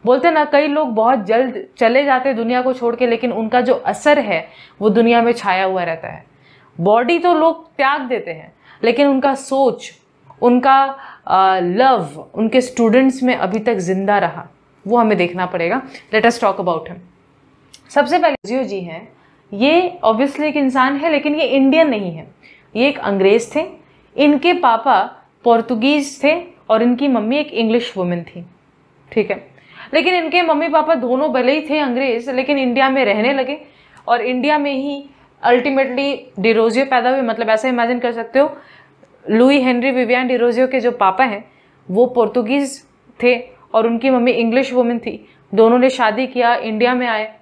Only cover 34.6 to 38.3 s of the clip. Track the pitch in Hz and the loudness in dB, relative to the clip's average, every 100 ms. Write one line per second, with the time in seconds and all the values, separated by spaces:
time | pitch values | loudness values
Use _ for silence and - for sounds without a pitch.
34.6 | 285 269 277 285 285 _ _ _ - 247 | -2 -4 -6 -8 -12 _ _ _ 2 2
35.6 | 285 269 262 247 277 - - - 214 226 | 2 0 -2 -2 -4 -6 -10 -2 0 2
36.6 | 226 220 269 254 240 269 240 220 220 269 | 2 0 0 0 0 0 -2 -4 0 0
37.6 | 262 240 233 247 240 226 226 | 0 -2 -2 -2 -4 -6 -2